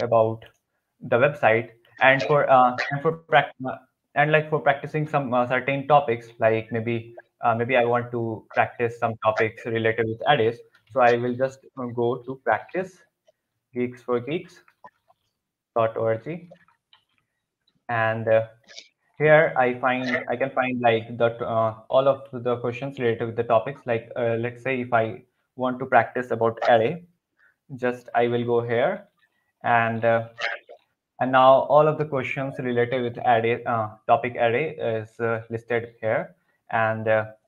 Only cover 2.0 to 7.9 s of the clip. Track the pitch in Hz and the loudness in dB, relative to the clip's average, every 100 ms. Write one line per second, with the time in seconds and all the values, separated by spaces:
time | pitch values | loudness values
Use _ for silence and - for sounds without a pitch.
2 | 131 135 - 147 131 131 123 123 - 143 | 4 4 2 0 4 6 4 2 -6 -4
3 | 160 165 - 147 139 - 131 - _ _ | -4 -4 0 2 2 -4 -12 -12 _ _
4 | _ 139 151 156 156 147 143 139 143 156 | _ -2 2 2 0 0 0 0 -2 -6
5 | 147 147 127 123 123 127 127 139 131 147 | -2 -4 0 0 0 -2 -2 -4 2 2
6 | 117 117 - - 113 110 113 117 113 117 | 2 -4 -8 0 2 2 -2 -6 -4 -6
7 | 113 - - _ 120 113 120 127 120 | -8 -18 -20 _ -2 0 0 2 2